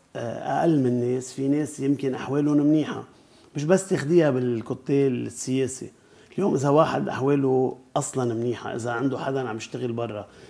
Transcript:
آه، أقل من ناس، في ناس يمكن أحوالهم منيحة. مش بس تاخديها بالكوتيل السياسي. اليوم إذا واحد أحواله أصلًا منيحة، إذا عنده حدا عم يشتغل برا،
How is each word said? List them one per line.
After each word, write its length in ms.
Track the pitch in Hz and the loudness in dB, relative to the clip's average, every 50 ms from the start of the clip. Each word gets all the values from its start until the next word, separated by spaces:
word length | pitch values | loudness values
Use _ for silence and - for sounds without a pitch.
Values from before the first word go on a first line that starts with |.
| _ _ - | _ _ -12
آه، 440 | 127 120 117 - - - - 139 143 | -8 -8 -6 -8 -6 -6 -4 -2 2
أقل 200 | 156 175 160 143 | 2 4 4 4
من 340 | 131 120 123 123 120 123 127 | 4 2 2 2 0 0 -2
ناس، 200 | 127 127 - - | -2 -4 -8 -8
في 140 | - 135 139 | -4 0 0
ناس 320 | 143 151 151 147 - - | 0 0 0 -4 -6 -4
يمكن 360 | 135 139 143 123 139 135 127 | 0 0 0 0 0 -4 -4
أحوالهم 420 | 127 - 123 135 147 147 151 147 147 | -4 -6 -2 0 0 2 4 4 4
منيحة. 460 | 143 147 151 156 147 - 185 202 - - - - _ _ _ - - - - | 6 6 4 4 2 0 -4 -8 -10 -14 -18 -20 _ _ _ -20 -20 -10 -8
مش 80 | 147 147 | -4 2
بس 260 | 156 185 185 190 - | 2 2 2 2 0
تاخديها 420 | 190 135 135 143 175 175 160 147 | -2 -2 0 4 4 4 4 4
بالكوتيل 920 | 131 127 127 123 120 113 - - 127 - - - 143 139 139 135 123 120 117 | 2 0 0 -2 -2 -4 -4 -6 -8 -8 -4 0 2 2 2 2 0 -2 -6
السياسي. 680 | 113 - - - 127 127 135 131 120 127 - - - - _ _ _ _ - - - - | -8 -8 -10 -6 -2 -2 0 0 -2 -4 -8 -14 -16 -18 _ _ _ _ -20 -20 -10 -4
اليوم 220 | - 190 202 - | -2 0 0 2
إذا 140 | 143 127 143 | 2 2 4
واحد 380 | 143 151 160 - 127 139 139 - | 6 6 6 4 2 -2 -2 -4
أحواله 680 | - 117 127 139 147 143 135 131 131 131 131 127 - - - _ - | -4 -2 0 2 2 2 2 2 2 2 2 0 -2 -6 -12 _ -4
أصلًا 380 | 151 143 - - 131 123 120 113 | -2 -2 -2 -2 -2 -2 0 -2
منيحة، 420 | 113 117 120 117 - - 104 - | -2 -2 -2 -4 -4 -6 -8 -8
إذا 160 | 120 110 120 | -6 -6 -4
عنده 260 | 120 117 135 139 131 117 | -4 -2 -2 -2 -2 -2
حدا 320 | - 139 135 135 131 117 | -4 -4 -2 -2 -4 -4
عم 80 | 110 113 | -6 -8
يشتغل 340 | 110 - - 123 127 120 | -10 -10 -8 -6 -6 -4
برا، 360 | 117 117 117 110 107 104 98 - - - - | -4 -4 -6 -6 -6 -10 -10 -12 -18 -20 -20